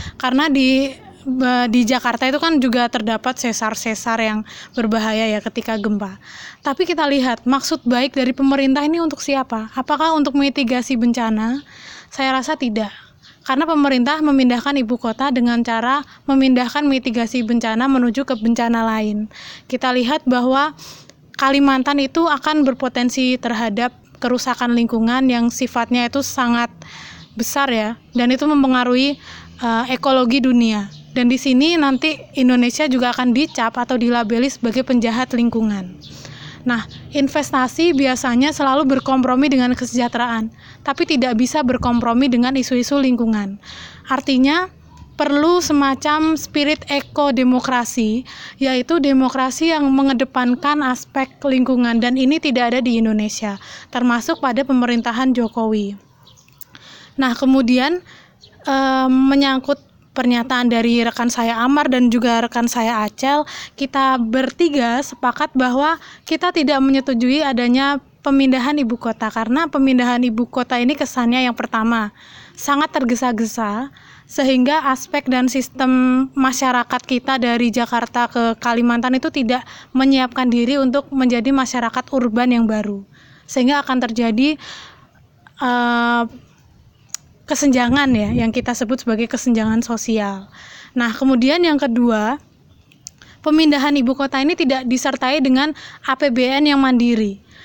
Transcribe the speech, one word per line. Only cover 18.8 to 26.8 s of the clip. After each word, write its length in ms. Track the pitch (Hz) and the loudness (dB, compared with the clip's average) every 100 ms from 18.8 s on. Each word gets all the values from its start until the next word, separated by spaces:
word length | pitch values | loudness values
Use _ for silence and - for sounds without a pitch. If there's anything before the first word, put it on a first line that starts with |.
lain. 480 | 226 220 214 208 214 - - - - | 0 -2 -2 -4 -6 -12 -20 -20 -10
Kita 240 | 254 254 | -4 0
lihat 320 | 254 240 311 254 | 0 0 0 0
bahwa 480 | 247 247 269 294 - - - - - _ - | 2 2 2 0 -4 -20 -20 -20 -20 _ -2
Kalimantan 640 | 269 277 277 262 269 285 | 2 4 4 2 0 0
itu 240 | 269 330 330 | 0 0 0
akan 400 | 269 311 311 269 | 0 0 2 2
berpotensi 720 | 254 254 247 240 262 254 254 | 0 -4 -2 -2 0 0 0
terhadap 560 | 240 226 226 202 247 - _ - | -2 -4 -2 -2 -4 -6 _ -6
kerusakan 560 | 240 247 262 240 240 | -2 -2 -2 -2 0
lingkungan 560 | 240 233 233 226 254 262 | 0 0 0 0 2 2
yang 160 | 240 233 | 2 0
sifatnya 640 | - 254 240 233 247 233 | -2 -4 -2 0 0 0
itu 160 | 277 269 | -2 -4
sangat 400 | - 240 240 240 - | -2 0 0 -2 -8